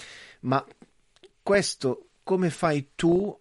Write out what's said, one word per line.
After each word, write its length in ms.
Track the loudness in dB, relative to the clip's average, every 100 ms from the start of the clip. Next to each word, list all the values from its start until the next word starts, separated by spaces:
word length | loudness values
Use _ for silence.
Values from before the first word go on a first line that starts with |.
| -20 -20 -20 -10
Ma 220 | -4 -4 -4 -16 -20 _ _ _ -20 _
questo 640 | 0 2 0 -4 -4 -4 -10 _
come 280 | -4 0 0
fai 400 | 0 0 0 -4
tu, 420 | 0 2 2 0 -8